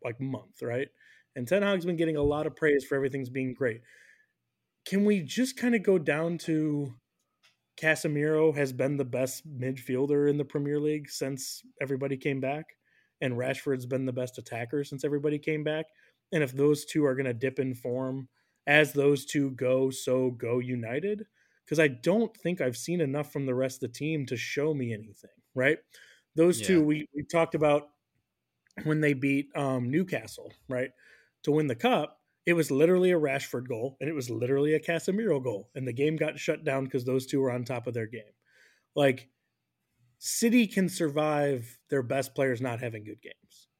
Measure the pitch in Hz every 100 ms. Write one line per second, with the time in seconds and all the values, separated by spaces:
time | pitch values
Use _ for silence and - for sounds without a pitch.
0 | 123 117 135 131 - - 127 120 143 _
1 | - - _ - 123 190 202 196 170 170
2 | 165 151 143 147 156 - 156 143 131 139
3 | 135 135 123 135 131 120 127 113 - -
4 | - _ _ _ _ _ _ _ - 190
5 | 208 202 139 214 254 - 240 233 190 190
6 | 151 147 170 170 - 156 156 147 139 117
7 | _ _ _ _ _ _ _ - 160 156
8 | 165 147 151 156 160 147 139 127 131 143
9 | 127 123 131 - 160 135 127 127 - 127
10 | 143 143 147 147 139 151 143 147 151 151
11 | 147 - 135 135 - - - - 135 135
12 | 139 135 156 135 131 147 160 _ _ _
13 | _ _ 139 120 127 131 - 131 123 131
14 | 131 127 127 - 123 117 120 147 143 139
15 | 151 143 151 147 151 156 151 156 160 _
16 | _ _ _ 165 135 131 143 147 - 160
17 | 147 131 135 117 131 131 131 120 127 123
18 | 131 135 131 _ _ _ - 147 147 143
19 | 143 143 - 147 139 123 127 131 135 131
20 | - 127 131 117 117 123 123 123 110 131
21 | 190 208 214 _ _ _ _ 151 156 120
22 | 170 208 220 - 170 180 131 120 - 175
23 | 143 143 147 151 135 127 131 127 120 117
24 | 147 160 131 120 - - 151 147 120 107
25 | 110 - - _ _ 131 131 160 - -
26 | - - _ 151 170 143 190 180 151 151
27 | 147 147 - 170 165 160 151 147 147 _
28 | _ _ _ _ _ _ _ - 156 156
29 | 151 135 139 139 139 156 139 131 120 151
30 | 185 127 107 - - - - 127 131 -
31 | - - _ _ - 151 151 117 240 220
32 | 151 - _ _ - 170 156 135 165 180
33 | 180 175 147 139 - 127 127 117 127 -
34 | 143 156 123 113 123 139 147 156 - 165
35 | - 196 226 143 123 101 - 139 127 120
36 | 147 156 156 143 - 151 156 135 135 135
37 | 120 131 131 143 135 123 123 123 117 117
38 | 110 113 104 _ _ _ _ _ _ -
39 | 143 127 - _ _ _ _ _ _ _
40 | _ _ - - 226 247 214 - 185 -
41 | 160 143 151 147 143 131 117 - _ 139
42 | 120 135 135 - 135 117 127 117 120 110
43 | 107 107 - - _ - _ _